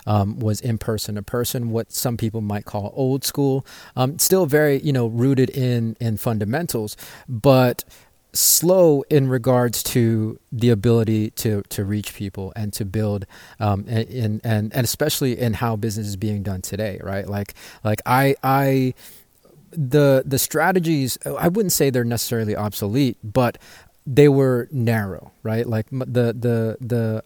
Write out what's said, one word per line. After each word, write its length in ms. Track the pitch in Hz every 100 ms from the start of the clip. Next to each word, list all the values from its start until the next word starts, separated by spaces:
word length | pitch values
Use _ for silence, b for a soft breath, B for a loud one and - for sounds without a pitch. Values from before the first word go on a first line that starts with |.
| B
um, 320 | 107 101 120
was 240 | 107 104
in 160 | - 110
person 380 | - 107 - 104
to 80 |
person, 480 | 101 120 120 131 117
what 200 | 113 113
some 260 | - 131 117
people 240 | 113 110
might 240 | 104 101 -
call 280 | 104 101 -
old 280 | 131 135
school. 420 | - - 139 135 - B B B
Um, 240 | 131 -
still 260 | - 190 170
very, 340 | 151 151 139
you 120 | 151
know, 140 | 135 117
rooted 420 | 117 131 131 127
in, 480 | - 127 120 113 110
in 180 | 117 104
fundamentals, 800 | - 110 104 135 175 120 107 - B B B
but 560 | 120 139 131 127 123 - B B B _
slow 680 | - - - 165 185 175 143
in 260 | - 151 135
regards 520 | 127 117 123 123 -
to 560 | - 131 117 113 110 110 _
the 180 | 117 117
ability 600 | 113 117 117 110 110 107
to, 320 | - 120 104 98
to 160 | - 98
reach 280 | 104 98
people 380 | - 101 - 95
and 200 | 113 104
to 100 | -
build, 420 | 101 110 107 101 98 B B B
um, 240 | 107 98 101
and, 220 | 113 113
and, 320 | 127 113 107
and, 320 | 117 110 107 135
and 80 |
especially 560 | 117 - 147 - 135 120
in 140 | 123
how 240 | 101 117 113
business 280 | 113 104 104
is 120 | 98
being 260 | 107 104
done 180 | 98 92
today, 380 | - 98 107 95
right? 280 | 95 98 95
Like, 240 | 101 101 - B B 107
like, 160 | 107 -
I, 300 | 127 139 135
I, 500 | 131 135 139 135 131 - B B B _ _ _ _
the, 500 | - 131 147 143 135 127
the 120 | 135
strategies, 800 | - 151 165 190 165 156 131 - 143
I 220 | 143 170
wouldn't 240 | 185 190
say 180 | - 139
they're 140 | 127
necessarily 540 | 117 117 - 117 107 107
obsolete, 600 | 104 - 104 117 139 -
but 340 | 107 131 120 - B B B _ -
they 220 | 127 147
were 400 | 139 135 123 -
narrow, 640 | 139 113 113 101 87 - _
right? 240 | 110 110 120
Like, 200 | 113 -
m-, 60 | 135
the, 360 | 127 123 117 117
the, 400 | 120 117 113 107
the 420 | 120 120 113 110